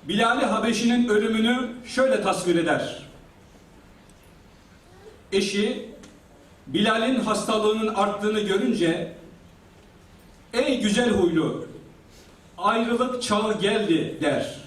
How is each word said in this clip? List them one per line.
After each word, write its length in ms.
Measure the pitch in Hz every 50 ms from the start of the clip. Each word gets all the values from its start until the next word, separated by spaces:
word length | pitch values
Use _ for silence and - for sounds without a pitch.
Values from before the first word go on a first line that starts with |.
| - 143
Bilal-i 360 | 202 220 233 233 247 269 269
Habeşi'nin 640 | 220 214 214 214 233 202 - 233 233 240 247 240 -
ölümünü 600 | 208 214 226 226 220 214 220 233 247 262 254 226 - - -
şöyle 360 | - - 254 262 269 - 202
tasvir 340 | 196 190 180 170 170 175 170
eder. 460 | 170 160 151 - - - - - - - - - - - - - - - - - - - - - - - - - - - - - - - - - - - - - - - - - - - - - - - - - - - -
Eşi 560 | 196 196 196 - 196 202 214 240 262 - - - - - - - - - - - - - - - - - -
Bilal'in 540 | - 131 - 214 226 226 226 226 254 262 220
hastalığının 760 | 202 214 214 - - 240 220 214 208 214 214 220 220 214 -
arttığını 460 | 196 208 202 202 - 208 214 214 214
görünce, 760 | 202 190 196 - 254 247 208 - 175 165 165 185 - - - - - - - - - - - - - - - - - - - - - - - - - - - - - -
"Ey 280 | - 240 285 277 262 233
güzel 300 | 202 208 202 240 247 233
huylu, 560 | 202 185 175 165 160 160 147 127 - - - - - - - - - - - - - - - - - - - - - -
ayrılık 640 | 185 208 233 226 233 233 240 240 254 254 - -
çağı 380 | - - 208 208 214 214 - -
geldi." 580 | 190 202 220 208 202 165 165 151 - - - -
der. 320 | 156 147 131 117 - - - - -